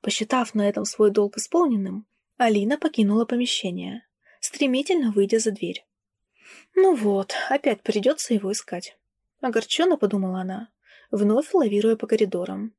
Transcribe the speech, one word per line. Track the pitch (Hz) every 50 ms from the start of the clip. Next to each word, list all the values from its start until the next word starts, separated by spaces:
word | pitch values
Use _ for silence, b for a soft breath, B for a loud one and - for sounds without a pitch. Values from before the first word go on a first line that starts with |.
Посчитав | _ - 208 - 220 214 - 254 240 - -
на | 214 202 202
этом | 202 214 208
свой | - - - 214 208
долг | 202 220 202 202 - 214
исполненным, | - - - 339 349 302 240 208 196 185 185 202 220 _ _ _ _ _ _ _
Алина | 247 226 220 208 196 214 277 302
покинула | - 311 311 - 214 202 208 220 233
помещение, | 226 247 240 247 240 - - - 190 175 180 180 175 196 233 _ _ _ _ b b b b
стремительно | - - - - 294 269 247 262 285 - 381 339 277 226
выйдя | 208 208 196 202 226 226
за | 220 220
дверь. | 202 208 - 175 185 - _ _ _ _ _ _ _ _ _ _ B B B B B B B B _
"Ну | 370 381 381 349
вот, | 247 214 208 202 196 190 _ - - - -
опять | 262 277 - 277 220 -
придётся | _ - 214 208 202 254 311 311 - - 240
его | 208 202 190
искать", | 208 - - - - 175 - - _ _ _ _ _ _ _ _ _ _
огорчённо | - 254 226 226 226 - - - 330 370 339 285
подумала | - 196 202 202 190 185 185 185
она, | 185 185 185 202 233 _ _ _ b b b b b b
вновь | - 202 208 202 214 247 311 - -
лавируя | 381 285 214 202 202 208 226 226
по | 220 - -
коридорам. | - 220 220 190 - 180 180 190 190 196 208 226 _